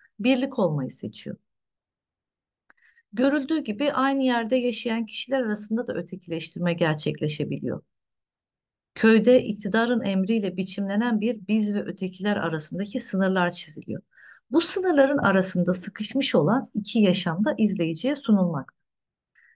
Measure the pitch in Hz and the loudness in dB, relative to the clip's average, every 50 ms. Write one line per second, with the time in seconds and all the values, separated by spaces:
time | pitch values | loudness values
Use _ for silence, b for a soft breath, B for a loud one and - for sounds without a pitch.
0 | b b b - 202 247 269 247 262 269 - - 196 165 156 143 131 123 - - | b b b -2 2 2 2 2 0 -2 0 0 0 0 0 0 -4 -6 -8 -10
1 | - 110 110 - - - - - _ _ _ _ _ _ _ _ _ _ _ _ | -12 -12 -12 -10 -12 -12 -12 -14 _ _ _ _ _ _ _ _ _ _ _ _
2 | _ _ _ _ _ _ _ _ _ _ _ _ _ _ b b b b b b | _ _ _ _ _ _ _ _ _ _ _ _ _ _ b b b b b b
3 | b _ 208 202 254 277 269 302 262 262 320 311 254 226 208 208 285 294 - - | b _ -2 2 2 2 2 2 0 0 -2 -2 -2 -4 -4 -2 0 0 0 2
4 | 262 277 277 277 262 262 240 233 226 214 262 254 240 247 226 - - 233 226 226 | 0 2 2 2 2 2 2 0 0 0 0 0 2 0 -2 -2 -2 -2 -2 -4
5 | 233 214 - - - - 262 269 247 214 208 208 208 208 220 226 254 - - - | -4 -6 -6 -8 -4 -2 -2 -2 0 -2 -4 -4 -4 -4 -4 -4 -2 -4 -4 -6
6 | 180 - - 185 - - 165 165 170 - - 170 175 175 170 170 175 160 151 151 | -6 -8 -12 -14 -10 -8 -8 -6 -6 -8 -6 -4 -2 -2 0 0 0 0 0 0
7 | - - 147 - 151 151 147 - 147 - 147 143 143 127 - - - _ _ _ | -2 -4 -4 -2 -4 -4 -2 -4 -4 -4 -6 -6 -6 -6 -6 -6 -10 _ _ _
8 | _ _ _ _ _ _ _ _ _ _ _ _ _ _ _ _ _ _ - - | _ _ _ _ _ _ _ _ _ _ _ _ _ _ _ _ _ _ -4 2
9 | - 220 226 220 214 247 254 254 247 - 214 - - 196 175 226 233 233 247 240 | 6 6 6 8 8 8 6 6 6 2 -6 -6 -6 -2 0 0 2 2 0 0
10 | - 202 196 190 190 185 226 226 202 185 180 180 185 - - - 202 190 196 208 | 0 0 0 0 0 0 0 0 0 -2 -4 -4 -6 -6 -4 -6 -4 -2 -2 0
11 | 240 247 226 208 202 233 240 214 - - 214 220 214 208 202 208 - - - - | 0 0 0 0 0 -2 -4 -4 -2 0 0 0 0 0 -2 -4 -4 -6 -8 -6
12 | 190 185 185 - 185 208 208 - - 170 160 156 151 - - 175 202 202 - 254 | -6 -8 -6 -4 -2 -2 0 0 -2 -2 -4 -4 -8 -8 -8 -8 -6 -6 -6 -6
13 | - - - 185 190 190 190 190 175 175 175 - - - - - - - - - | -6 -2 0 0 2 2 2 2 0 0 -2 -6 -10 -12 -14 -14 -10 -10 -10 -10
14 | - B B B B B B B B - 226 320 330 - - 381 370 370 330 277 | -10 B B B B B B B B 0 0 2 2 2 -2 -2 0 2 4 6
15 | 269 269 294 277 - 202 190 190 180 - - 180 175 175 185 - - - - - | 6 4 4 2 2 2 2 2 2 2 0 0 0 0 0 -2 -4 -10 -8 -10
16 | 214 - - 269 269 - - 190 147 165 220 269 - - - 220 202 - - 233 | -10 -4 -2 -2 0 2 2 4 4 4 2 0 -2 -4 -8 -8 -6 -2 2 4
17 | 208 185 180 - - 175 160 175 220 311 294 - 220 202 185 170 170 160 165 165 | 4 4 4 2 0 -2 0 0 0 0 2 2 0 0 2 0 -2 -2 -2 -2
18 | - 262 294 285 - - 214 196 185 170 160 139 131 - _ _ _ _ _ _ | -2 -2 -2 -2 2 2 4 4 4 2 -2 -4 -8 -10 _ _ _ _ _ _
19 | _ _ _ _ _ _ b b b b b | _ _ _ _ _ _ b b b b b